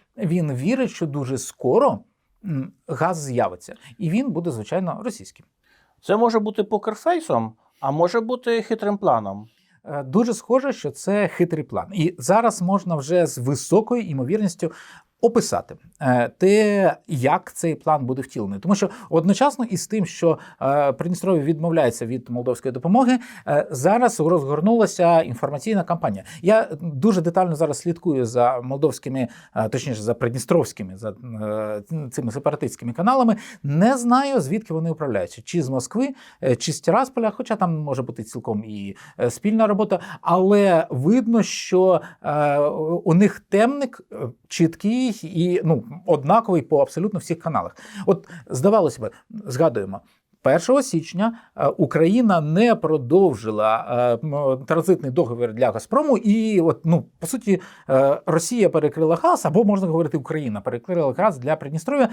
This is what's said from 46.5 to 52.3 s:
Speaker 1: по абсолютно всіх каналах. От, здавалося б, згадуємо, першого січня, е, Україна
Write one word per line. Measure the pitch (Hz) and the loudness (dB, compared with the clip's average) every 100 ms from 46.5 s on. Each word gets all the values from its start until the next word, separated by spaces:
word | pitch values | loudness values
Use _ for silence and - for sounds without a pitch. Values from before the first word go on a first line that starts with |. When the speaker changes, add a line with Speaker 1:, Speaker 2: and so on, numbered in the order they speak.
| 175 | -2
Speaker 1:
по | 127 147 | 2 2
абсолютно | 135 - 202 190 | 2 0 -4 -4
всіх | - 165 | -6 -6
каналах. | 165 123 85 - - 202 196 | -4 -4 -6 -12 -20 -6 0
От, | 180 - 175 - | 0 -2 -20 -10
здавалося | 131 180 214 160 123 | 0 2 4 2 -2
б, | 107 - _ | -10 -12 _
згадуємо, | 107 - 127 160 117 98 98 _ _ _ _ | -16 -10 0 0 0 -6 -10 _ _ _ _
першого | 135 131 - 269 | 0 2 4 2
січня, | 269 165 156 175 220 226 _ - | 2 -4 -4 -2 -2 -2 _ -2
е, | 143 | -2
Україна | - 131 160 165 226 233 | 2 0 4 4 4 4